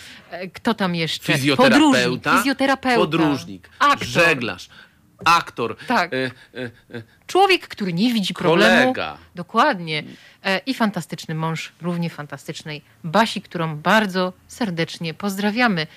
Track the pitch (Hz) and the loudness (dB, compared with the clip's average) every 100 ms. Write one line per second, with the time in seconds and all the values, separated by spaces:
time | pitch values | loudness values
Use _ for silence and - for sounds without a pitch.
0 | - - - 175 185 - 233 214 185 175 | -20 -20 -18 -14 -14 -6 -4 0 -2 -2
1 | 160 - - 151 139 135 262 285 302 127 | -4 -4 -2 0 2 4 6 6 6 4
2 | 123 123 147 185 269 262 269 262 262 233 | 2 -2 2 2 2 0 0 0 0 0
3 | 175 165 156 135 170 92 - - 285 277 | 2 2 0 0 -6 -18 -14 0 2 2
4 | - 175 170 139 113 90 - - - _ | 0 2 2 2 -4 -8 -14 -20 -20 _
5 | _ - 156 170 - - 113 101 - 233 | _ -2 2 2 2 -4 -6 -6 -2 0
6 | 170 131 127 - - 123 123 - _ 120 | 0 -2 -4 -8 -16 -12 -12 -14 _ -16
7 | - _ - 359 392 349 - - 185 170 | -16 _ -2 2 4 2 0 -8 -4 0
8 | 247 226 180 185 175 175 214 175 185 247 | 0 0 -2 -2 2 4 6 6 2 0
9 | 80 73 - - 170 226 302 196 165 151 | -6 -10 -18 -16 -4 2 2 0 -4 -6
10 | - - - _ 196 185 269 254 214 180 | -8 -18 -20 _ -4 -4 -4 -2 -2 -2
11 | - 165 - 160 160 156 - - 170 175 | -10 -12 -8 -6 -4 -6 -10 -10 -6 -4
12 | 165 - 147 139 - 151 160 147 _ _ | -6 -8 -14 -14 -12 -14 -12 -14 _ _
13 | 165 190 220 202 - 175 160 151 170 214 | -2 2 2 -2 -8 -6 -4 -2 2 2
14 | 208 185 185 - _ - 220 165 160 - | 2 -2 -2 -4 _ -8 -6 -4 -6 -6
15 | 165 156 202 196 208 220 240 170 151 | -10 -6 -6 -2 -2 0 0 0 -4